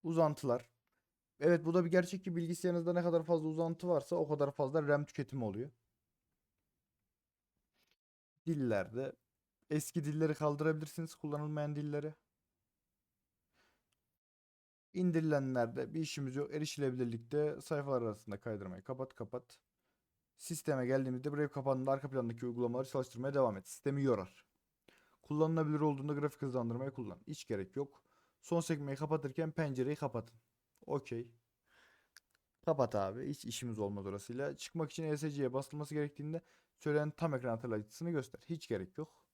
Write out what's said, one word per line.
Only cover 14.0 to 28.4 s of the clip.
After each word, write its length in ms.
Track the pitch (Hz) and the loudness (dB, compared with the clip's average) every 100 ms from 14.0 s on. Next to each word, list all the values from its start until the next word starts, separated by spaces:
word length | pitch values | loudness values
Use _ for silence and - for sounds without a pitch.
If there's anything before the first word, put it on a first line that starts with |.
| _ _ _ _ _ _ _ _ _ | _ _ _ _ _ _ _ _ _
İndirilenlerde 1000 | 190 185 165 156 147 131 127 117 120 127 | 0 4 4 4 4 4 2 2 0 -4
bir 60 | 160 | -2
işimiz 360 | 156 - 135 131 | -4 -2 -4 -2
yok. 180 | 143 | -2
Erişilebilirlikte 1080 | 147 151 - 139 127 123 117 117 147 151 147 | -2 -4 0 0 2 -2 -2 -2 0 0 -2
sayfalar 400 | - 147 139 127 | -4 -2 0 0
arasında 380 | 117 104 - 98 | 0 -4 -8 -8
kaydırmayı 440 | - 107 95 92 | -6 -6 -6 -10
kapat, 320 | 95 131 131 - | -8 -6 -6 -8
kapat. 440 | 107 123 - - _ _ _ _ _ _ _ _ | -8 -8 -10 -20 _ _ _ _ _ _ _ _
Sisteme 480 | - 160 - 135 123 | -10 -6 -2 0 2
geldiğimizde 480 | 135 131 127 139 | 2 2 -2 -4
Brave 160 | 143 147 | -2 -2
kapandığında 420 | - 135 131 135 | 0 0 0 2
arka 180 | 135 135 | 0 0
plandaki 360 | 131 117 113 123 | -2 -2 -2 -4
uygulamaları 420 | 117 120 123 131 | 0 0 0 -2
çalıştırmaya 460 | 139 131 117 131 | -2 -4 -4 0
devam 240 | 139 127 95 | 4 4 2
et. 100 | - | -8
Sistemi 360 | - 139 139 | -6 -2 2
yorar. 420 | 135 110 92 - _ _ _ _ - _ _ _ | 4 4 0 -10 _ _ _ _ -20 _ _ _
Kullanılabilir 580 | - 151 156 165 156 151 | -6 2 2 2 2 2
olduğunda 340 | 151 139 143 | 2 2 -2
grafik 280 | 143 147 - | -2 -2 -2
hızlandırmayı 500 | 139 127 117 117 135 | -2 0 -2 -2 -4
kullan. 280 | 131 110 90 - | -6 -10 -12 -12
Hiç 200 | 151 - | -12 -4
gerek 280 | 104 95 - | -4 -4 -6
yok. 280 | 143 - _ _ _ _ | -6 -10 _ _ _ _